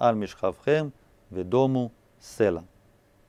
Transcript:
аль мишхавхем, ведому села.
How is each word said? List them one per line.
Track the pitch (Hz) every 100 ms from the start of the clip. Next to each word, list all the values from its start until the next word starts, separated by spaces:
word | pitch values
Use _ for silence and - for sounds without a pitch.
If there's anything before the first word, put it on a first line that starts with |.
аль | 120 110
мишхавхем, | 98 - 95 90 - 151 151 - _ _ -
ведому | 92 90 123 135 131 120 - _ _
села. | - - 107 85 90 _ _ _ _ _